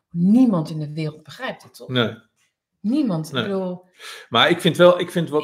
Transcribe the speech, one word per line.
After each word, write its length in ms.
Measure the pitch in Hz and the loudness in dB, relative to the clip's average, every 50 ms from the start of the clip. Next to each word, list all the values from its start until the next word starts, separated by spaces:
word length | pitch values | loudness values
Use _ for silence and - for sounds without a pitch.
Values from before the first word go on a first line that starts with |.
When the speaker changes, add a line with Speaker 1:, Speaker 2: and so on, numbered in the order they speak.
| _ _ | _ _
Speaker 1:
"Niemand 580 | - 170 170 190 214 254 262 226 190 170 156 160 | -4 0 2 4 4 4 4 4 2 0 -2 -4
in 100 | 160 156 | -6 -8
de 140 | 151 147 151 | -10 -8 -8
wereld 300 | 160 156 151 147 - _ | -6 -8 -8 -8 -12 _
begrijpt 400 | - - - 170 175 - - - | -20 -16 -12 -12 -12 -12 -12 -16
dit, 100 | - - | -20 -20
toch?" 140 | - - - | -20 -12 -4
Speaker 2:
Nee. 300 | 127 127 117 104 - - _ _ _ _ _ _ _ _ _ _ _ _ | -2 -2 -2 -2 -4 -10 _ _ _ _ _ _ _ _ _ _ _ _
Speaker 1:
Niemand, 520 | - 202 254 302 294 226 180 156 156 - | -6 -2 -2 0 0 0 -2 -4 -4 -4
Speaker 2:
Nee. 100 | - - 226 | -4 -4 -4
Speaker 1:
ik 40 | 208 | -2
bedoel 360 | 196 190 190 180 180 180 _ _ _ - - - - - - - | -4 -4 -6 -6 -8 -12 _ _ _ -20 -20 -20 -20 -20 -8 -2
Speaker 2:
Maar 200 | - 113 127 151 | 2 2 4 2
ik 120 | 175 170 | 2 0
vind 160 | - 185 143 160 | 0 0 4 6
wel, 220 | 175 175 180 175 | 6 6 6 4
ik 120 | 190 175 | 0 -4
vind 180 | - 175 170 139 | -4 -4 -4 -2
wat, 140 | 139 151 | -2 -4